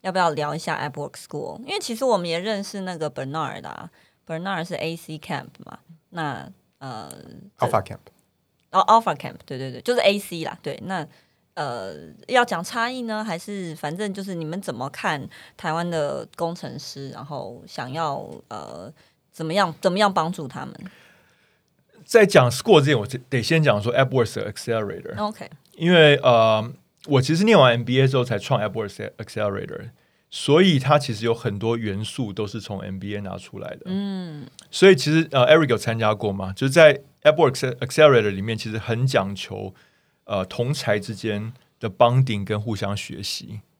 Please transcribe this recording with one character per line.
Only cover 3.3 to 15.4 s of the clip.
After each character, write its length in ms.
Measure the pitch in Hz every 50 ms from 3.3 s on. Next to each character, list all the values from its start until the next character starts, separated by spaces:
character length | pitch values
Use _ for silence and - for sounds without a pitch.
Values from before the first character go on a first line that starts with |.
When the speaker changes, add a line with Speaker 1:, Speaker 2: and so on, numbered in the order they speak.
| 143 160 156 - - - -
Speaker 1:
啊， 240 | - - 50 - 180 _ _ _ _ _ _ _ -
Bernard 400 | 165 160 175 196 196 180 165 180
是 80 | 180
A 180 | - - 160 165 165
C 200 | - - 156 151
Camp 300 | - - 156 139 - - _ _ -
嘛， 140 | - - - _ _ 165 _ _ _
那， 420 | - 170 160 147 131 95 69 - - _ _ _ _ _
呃， 300 | - 135 123 110 92 69 - - - - - - - 202 _ _
这 80 | -
Speaker 2:
Alpha 160 | 117 - 110
Camp。 180 | 95 - - - _ - _ _ _ _ _ _ _ _ _ _ _ _
Speaker 1:
哦， 100 | - 185
Alpha 340 | - - 220 226 226 202 160
Camp， 200 | 135 - 123 - - -
对， 120 | - 135 127
对， 140 | 131 135
对， 100 | 123 123
就 140 | - - 247
是 60 | 240
A 180 | - 196 202 208
C 240 | 202 - 185 170 160
啦， 140 | - - -
对， 160 | _ 151 143 - -
那， 220 | 175 190 180 147 135 _ _ _ _ _ _ _ _ _
呃， 400 | 185 147 139 123 117 95 98 80 73 78 80 - - - -
要 160 | 247 254 240
讲 180 | 240 202 165
差 300 | 180 - - 240 226 240
异 120 | 254 262 240
呢， 200 | 226 220 214 214
还 160 | 220 170 175
是 340 | - - 202 202 185 170 156 -
反 180 | - 147 156
正 180 | 180 214 208 190
就 80 | 196
是 140 | 190 196 190
你 80 | 170 165
们 180 | 151 160 190
怎 140 | 190 - 143
么 140 | 110 123 143
看 360 | - - - 202 160 143 131 - - -